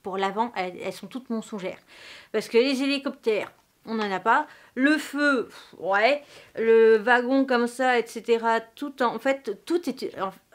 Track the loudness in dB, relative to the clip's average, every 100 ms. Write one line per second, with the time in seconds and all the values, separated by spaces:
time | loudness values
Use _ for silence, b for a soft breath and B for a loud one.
0 | -8 -4 -2 -2 -4 -4 -8 -8 -10 -10
1 | -12 -14 -8 -8 -8 -10 -10 -12 B B
2 | B B B -6 0 2 4 2 -2 -2
3 | -4 -6 -4 -4 -4 -12 _ _ -10 -6
4 | -4 -2 0 0 0 B B 0 2 2
5 | -2 -2 2 0 -2 -10 -20 -10 -2 2
6 | 4 2 B B B -2 4 6 8 6
7 | 4 2 4 2 2 0 0 0 0 0
8 | -2 -6 0 0 2 0 -2 -10 -10 -2
9 | -2 0 -2 -2 -4 -10 -4 -4 -4 -8
10 | -10 -8 -8 -10 _